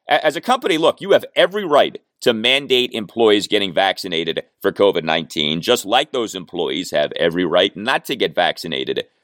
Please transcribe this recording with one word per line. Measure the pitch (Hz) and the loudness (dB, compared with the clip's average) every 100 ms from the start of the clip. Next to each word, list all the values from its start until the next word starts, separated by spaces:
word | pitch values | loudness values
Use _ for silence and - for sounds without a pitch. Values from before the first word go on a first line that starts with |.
| - | -2
a-, | 147 156 | 0 0
as | 147 | -2
a | |
company, | 185 262 254 160 | -2 -2 -2 0
look, | 160 - | 0 0
you | 185 | 0
have | 143 - | 0 2
every | - 175 202 | 0 0 0
right | 185 143 82 - _ _ | 2 2 2 -2 _ _
to | 127 | 0
mandate | 110 120 135 139 127 123 | 2 2 0 2 0 0
employees | 113 95 113 113 104 95 | -6 -6 2 4 4 2
getting | 104 98 | -2 0
vaccinated | 85 95 90 95 82 80 73 - _ | 0 0 -2 -4 -4 -4 -6 -10 _
for | 98 | -2
covid | 90 101 87 | 2 2 2
nineteen, | 80 82 80 - 76 82 | 0 -2 -2 -4 -2 -2
just | 80 120 | 0 0
like | 98 123 151 | 0 0 0
those | 131 110 | -4 -6
employees | 92 85 87 73 76 90 | -8 -8 -6 -4 -4 -4
have | 76 73 | -2 -2
every | - 85 85 | 0 -2 0
right | 90 87 101 90 | 2 2 2 -2
not | 110 156 - | -4 -4 -4
to | 127 | -4
get | 95 | -2
vaccinated | 82 82 - 85 67 67 62 - _ | 0 -2 -2 -6 -6 -4 -6 -8 _